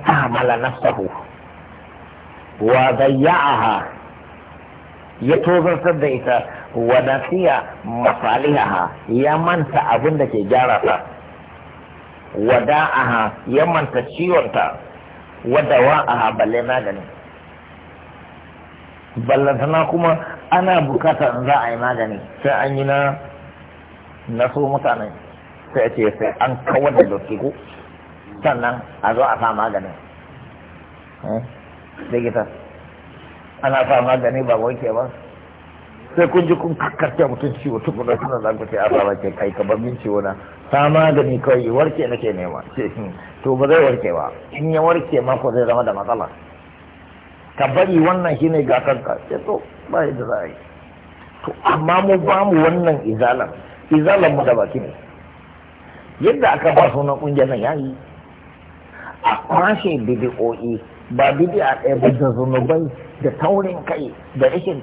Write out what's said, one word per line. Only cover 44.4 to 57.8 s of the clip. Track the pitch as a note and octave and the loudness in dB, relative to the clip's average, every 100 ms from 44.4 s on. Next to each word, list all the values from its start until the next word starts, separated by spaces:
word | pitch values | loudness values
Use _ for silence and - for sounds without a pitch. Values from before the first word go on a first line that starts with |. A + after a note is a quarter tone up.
| - | -14
In | - D#3 | -8 -2
ya | D#3+ | 2
warke | E3 E3+ - C#3+ | 2 2 0 -2
ma | B2 B2+ | 0 -2
ko | B2+ | 0
zai | A#2 A#2 | 0 2
zama | A#2+ | 2
da | A2+ | 0
matsala. | G2 G2+ A2+ F2 - - - - - - - - - - - - - | -2 -4 -4 -6 -12 -20 -20 -20 -20 -20 -20 -20 -20 -20 -20 -12 -2
Ka | C#3 | 0
bari | C#3 F#3+ F3 | 2 4 4
wannan | D#3+ F#3 F3 C3+ | 4 2 0 0
shine | D#3+ D#3+ | 0 2
gatanka." | C3 B2+ C3+ B2+ - - - | 2 2 2 -2 -2 -8 -6
Ce, | - | -8
"To, | - - - - - | -4 -6 -8 -20 -6
ba | E3+ D3 | -2 -2
yadda | B2 | -4
za | A2+ A2 | -4 -4
a | E2 | -6
yi." | - - - - - - - - - - | -12 -20 -20 -20 -20 -20 -20 -20 -16 -14
To, | - | -6
amma | - D#3 D#3 F3+ | -2 0 2 2
mu | G3 F#3+ | 2 2
ba | F#3 F#3+ | 2 2
mu | G3+ E3 | 2 4
wannan | D#3+ F3 E3+ C#3+ | 4 2 0 0
izalan. | G#2 A2 A#2+ B2+ F2+ - - - - | -2 0 0 0 -4 -10 -20 -14 0
Izalan | D#3 D#3 G3+ E3 C#3+ | 2 4 4 4 2
mu | |
da | B2+ | 2
baki | A#2+ G2+ C3 | 2 0 -4
ne. | F2+ - - - - - - - - - - - - - | -10 -14 -20 -20 -20 -20 -20 -20 -20 -20 -20 -20 -20 -2
Yadda | - - - | 0 2 2
aka | - D#3+ | 2 2
ba | - - | 4 4
sunan | C3+ C#3+ C#3 | 4 -2 -2
ƙungiyar | D3 C#3+ C3 | -2 2 2
nan | B2 | 0
ya | A#2 | -2
yi. | D#3 | -4